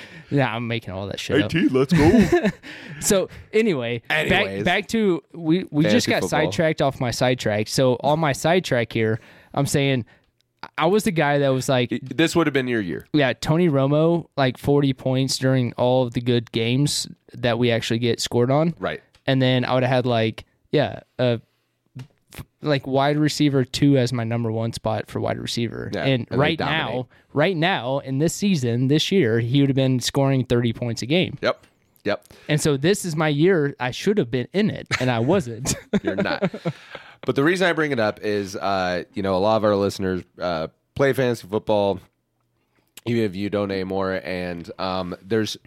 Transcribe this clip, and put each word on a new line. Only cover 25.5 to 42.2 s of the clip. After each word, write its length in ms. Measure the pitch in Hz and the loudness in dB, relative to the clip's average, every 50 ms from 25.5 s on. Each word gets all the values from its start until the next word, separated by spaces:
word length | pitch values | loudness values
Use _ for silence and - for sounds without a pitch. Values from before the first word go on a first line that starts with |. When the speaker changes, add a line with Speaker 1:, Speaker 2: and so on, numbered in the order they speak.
| - 117 117 - - - 120 107 107 | -4 -4 -4 -4 -6 -8 -8 -6 -6
Speaker 2:
Yeah, 100 | 90 - | -2 0
Speaker 1:
And 160 | 135 135 120 | 0 0 -2
Speaker 2:
and 40 | - - | -2 -2
they 60 | - | -2
Speaker 1:
right 220 | 123 143 160 165 156 | 0 0 0 0 -2
Speaker 2:
dominate. 360 | 165 - 156 160 143 113 120 | -2 -2 -2 -4 -4 -4 -6
Speaker 1:
now, 140 | 127 123 - _ _ _ _ - | -6 -8 -10 _ _ _ _ -2
right 220 | 139 156 190 190 | 0 0 2 2
now 420 | 151 160 185 196 135 113 127 135 139 | 0 0 0 0 -2 -2 -4 -4 -4
in 200 | - 135 135 135 | -4 -4 -2 0
this 140 | 156 170 | 0 0
season, 560 | - - 202 208 185 143 127 117 117 120 135 127 | 0 0 0 0 2 2 0 0 0 2 2 2
this 240 | 147 156 - - | 2 2 2 2
year, 260 | 190 196 143 110 113 117 | 2 2 4 4 2 2
he 200 | 120 117 131 143 | 2 2 2 4
would 80 | 139 135 | 4 4
have 80 | 131 | 2
been 240 | 135 131 131 131 123 | 2 2 2 2 0
scoring 460 | - - - 143 139 135 135 131 117 | -2 -2 0 0 2 2 2 0 0
thirty 260 | - 123 120 120 117 | 2 2 2 2 0
points 300 | 110 - 123 117 117 - | -2 -2 -4 -6 -6 -6
a 40 | 113 | -4
game. 300 | 120 156 185 151 - - - | -2 0 0 0 -2 -4 -2
Speaker 2:
Yep. 240 | - 120 - - - _ _ _ _ _ _ _ - | -2 -2 -2 -4 -10 _ _ _ _ _ _ _ -4
Yep. 200 | 101 101 - - - - - - - | -4 -4 -4 -6 -14 -20 -12 -4 -2
Speaker 1:
And 120 | 147 143 | -2 0
so 160 | - 160 143 | 2 0 0
this 280 | 135 139 175 208 - - | 2 2 0 0 0 -2
is 120 | 175 147 | -4 -2
my 100 | 160 160 | -2 0
year. 480 | 156 147 143 160 190 196 156 143 143 - - | 0 2 4 4 4 4 4 0 -2 -2 -4
I 100 | 123 127 | -6 -6
should 260 | 120 - - 190 208 202 | -6 -2 -2 0 0 0
have 120 | 143 117 | 0 -2
been 160 | 127 127 120 - | -4 -4 -4 -2
in 180 | - 190 220 175 | -2 0 0 0
it, 160 | - - - - - - | -2 -6 -6 -6 -4 -2
and 100 | 127 127 | 0 0
I 80 | 120 113 | 0 2
wasn't. 560 | 117 139 190 202 123 120 113 107 131 - - - - _ | 2 2 2 0 0 -4 -8 -8 -6 -6 -6 -8 -6 _
<laughs> 120 | - 196 - | -4 -4 -2
Speaker 2:
You're 100 | - 196 | -2 -4
not. 380 | 190 196 196 - - 196 170 - 202 - 170 - - - - - - - - - _ | -2 -2 -4 -2 -4 -4 -4 -6 -6 -8 -8 -8 -8 -12 -18 -18 -18 -18 -20 -20 _
But 120 | - 131 123 | -6 -2 0
the 80 | 135 | 2
reason 240 | 139 170 190 175 190 | 2 2 2 2 0
I 60 | 170 | 0
bring 180 | 165 160 151 147 | 0 0 -2 -2
it 80 | 139 117 | 0 0
up 220 | 107 104 101 - | 0 0 -2 -2
is, 320 | - 107 104 101 101 92 101 | -4 -2 -2 -2 -4 -6 -6
uh, 480 | - 76 98 98 95 90 90 90 87 - - _ | -4 -2 -2 0 0 0 -2 -2 -4 -6 -8 _
you 100 | 107 95 | -4 -2
know, 100 | 95 95 | 0 0
a 40 | 90 | 2
lot 140 | 98 110 110 | 2 2 2
of 80 | 107 104 | 2 2
our 100 | 107 104 | 2 2
listeners, 480 | 98 101 98 - - 98 92 92 90 - - _ - | 2 0 0 -2 -2 -4 -4 -4 -4 -6 -12 _ -8
uh, 280 | 87 90 85 78 82 - - _ _ _ _ | -6 -4 -4 -4 -6 -8 -10 _ _ _ _
play 180 | - 143 135 120 | 0 2 2 2
fantasy 340 | 135 127 123 117 - - 90 | 2 0 0 -2 -4 -6 -4
football, 500 | 104 107 - - 107 101 101 101 92 90 - _ _ _ | -4 -4 0 0 2 2 2 0 0 -4 -8 _ _ _